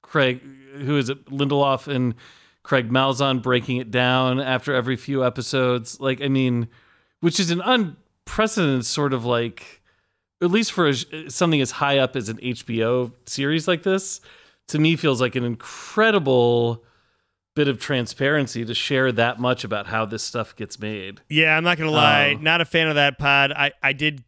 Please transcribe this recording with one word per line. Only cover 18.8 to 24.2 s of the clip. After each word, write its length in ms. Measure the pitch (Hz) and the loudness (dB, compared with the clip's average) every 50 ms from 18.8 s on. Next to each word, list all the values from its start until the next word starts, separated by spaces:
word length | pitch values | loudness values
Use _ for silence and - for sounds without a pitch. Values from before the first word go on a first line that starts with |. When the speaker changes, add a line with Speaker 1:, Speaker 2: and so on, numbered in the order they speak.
| - - 143 131 131 131 | -2 0 0 2 2 2
Speaker 1:
that 280 | 117 113 117 120 120 110 | 4 2 2 2 0 0
much 240 | 123 123 127 - - | 0 0 0 -2 -4
about 220 | 104 107 104 101 | -6 -6 -6 -6
how 180 | - 113 110 110 | -4 -2 -2 -2
this 180 | 101 113 104 | -2 -4 -8
stuff 320 | - - - 117 107 - - | -8 -6 -6 -6 -6 -8 -10
gets 240 | - 110 - - - | -12 -12 -12 -10 -10
made. 420 | 107 107 107 101 92 98 101 - _ _ | -8 -8 -8 -8 -10 -12 -14 -18 _ _
Speaker 2:
Yeah, 280 | 151 151 160 156 156 | -2 0 2 2 2
I'm 80 | 160 165 | 2 2
not 140 | 175 175 156 | 0 0 0
gonna 120 | 160 156 | -2 0
lie, 420 | 156 151 147 147 147 147 143 143 143 | 2 4 4 4 4 4 2 2 0
Speaker 1:
Um, 80 | 143 | 0
Speaker 2:
not 180 | 151 156 165 170 | 0 0 0 0
a 40 | 160 | 0
fan 220 | - - 165 160 160 | 0 0 0 0 2
of 80 | 147 | 2
that 220 | 147 143 143 135 - | 2 2 2 0 0
pod. 340 | 147 143 139 139 139 139 | 0 2 4 4 2 2
I, 200 | 143 143 143 143 - _ | 0 -2 -2 -2 -2 _
I 100 | - 135 | -2 -2
did 300 | 139 135 151 156 147 131 | 0 0 -2 -2 -2 -4